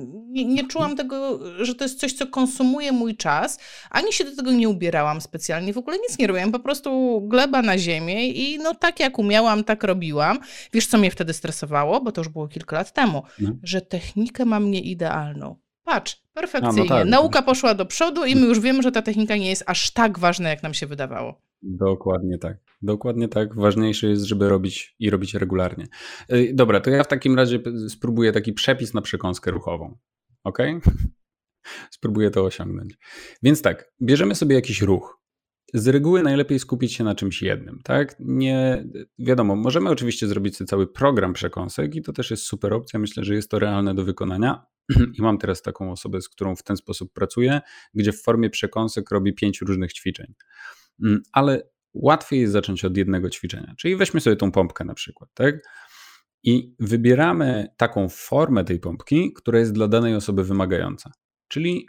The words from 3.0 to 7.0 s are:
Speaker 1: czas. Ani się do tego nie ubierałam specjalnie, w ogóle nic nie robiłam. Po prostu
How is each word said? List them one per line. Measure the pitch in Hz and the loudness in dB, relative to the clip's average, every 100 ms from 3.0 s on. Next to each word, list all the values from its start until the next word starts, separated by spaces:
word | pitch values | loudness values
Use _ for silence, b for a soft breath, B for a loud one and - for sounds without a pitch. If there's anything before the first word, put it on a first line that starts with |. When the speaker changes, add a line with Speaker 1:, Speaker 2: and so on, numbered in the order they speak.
| 233 214 | 0 -2
Speaker 1:
czas. | 165 147 - - B B B | 0 0 0 -6 B B B
Ani | 269 415 | -2 0
się | - | 0
do | 277 269 | -4 -4
tego | 254 | 2
nie | 240 226 | 4 4
ubierałam | 180 170 165 151 156 | 2 0 2 0 -2
specjalnie, | - 160 - 160 185 | -8 -8 -4 -4 -4
w | 226 | -4
ogóle | 254 370 | -4 -4
nic | 480 - | -4 0
nie | 214 | 0
robiłam. | 185 196 | 2 0
Po | 247 | -2
prostu | 269 285 285 262 | -2 -4 -2 0